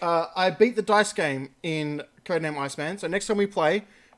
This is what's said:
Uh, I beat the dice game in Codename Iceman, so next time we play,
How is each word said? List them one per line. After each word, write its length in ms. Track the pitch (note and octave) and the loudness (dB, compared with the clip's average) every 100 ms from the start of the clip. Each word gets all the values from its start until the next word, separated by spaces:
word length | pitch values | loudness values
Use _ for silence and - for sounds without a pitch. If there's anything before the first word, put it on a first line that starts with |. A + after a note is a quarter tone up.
Uh, 240 | F3 E3+ E3 - | 0 0 0 0
I 140 | F#3 | 0
beat 260 | E3 A#3+ A#3 | 4 2 2
the 60 | |
dice 320 | G#3 G#3 G#3 | 2 2 2
game 380 | - D#3+ C3+ C3+ _ | 0 -2 -2 -6 _
in 400 | E3+ D#3 D3+ D3 C#3+ _ - | -6 -4 -4 -6 -8 _ -4
Codename 320 | E3+ D#3+ D3+ | -2 -2 -4
Iceman, 400 | C#3 C3+ D3+ G3 | -6 -6 -6 -6
so 100 | E3 | -4
next 200 | F#3 - | -2 0
time 100 | G#3 | 0
we 80 | G3+ | 0
play, 400 | G3 D#3 F#3+ G#3 _ _ | 2 2 2 -2 _ _